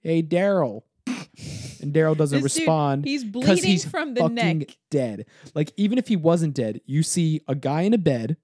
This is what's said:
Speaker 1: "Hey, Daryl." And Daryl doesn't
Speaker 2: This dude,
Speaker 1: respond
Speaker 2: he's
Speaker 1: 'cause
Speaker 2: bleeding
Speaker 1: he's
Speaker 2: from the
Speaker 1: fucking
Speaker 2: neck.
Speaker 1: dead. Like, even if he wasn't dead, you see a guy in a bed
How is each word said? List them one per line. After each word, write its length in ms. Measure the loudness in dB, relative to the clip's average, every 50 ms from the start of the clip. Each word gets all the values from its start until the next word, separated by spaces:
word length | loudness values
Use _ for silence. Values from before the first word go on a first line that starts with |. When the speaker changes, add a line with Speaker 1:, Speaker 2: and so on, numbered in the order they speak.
Speaker 1:
"Hey, 220 | _ 0 0 0 0
Daryl." 600 | 0 0 0 2 2 2 2 0 0 -2 -8 _ _ _ _ _ -10 -8 -8 -10 _ _ -16 -14 -12 -12 -12 -12 -14 -14 -10 -8
And 120 | -2 0
Daryl 220 | 2 2 2 2
doesn't 260 | 2 0 0 2 0 0
Speaker 2:
This 120 | 0 -2
dude, 60 | 0 2
Speaker 1:
respond 420 | 2 2 2 2 0 0 0 -2
Speaker 2:
he's 160 | -2 -4 -4 -4
Speaker 1:
'cause 80 | -6 -6
Speaker 2:
bleeding 320 | 0 2 4 4 4 4 4
Speaker 1:
he's 140 | 2 2 0
Speaker 2:
from 260 | -4 -4 -6 -6 -4 -2
the 60 | 0
Speaker 1:
fucking 140 | 0 0 0
Speaker 2:
neck. 420 | 0 0 0 0 0 -4 -6 -12 _ _ _
Speaker 1:
dead. 340 | -2 -2 -2 -2 -4 -8 -12 _ _ -20 -20 -10 _
Like, 180 | -4 -4 -4 -2 -2
even 180 | 0 2 2 0
if 100 | 0 0
he 80 | -2
wasn't 380 | 2 4 2 4 4 2 0 0
dead, 260 | -2 -2 -4 -4 -8 _
you 160 | -4 0 0 0
see 380 | 0 0 0 2 2 0 -2 _ -4
a 60 | -6
guy 280 | -4 -2 -2 0 0 2
in 120 | 2 2
a 40 | 2
bed 380 | 2 2 0 0 -2 -4 -6 -6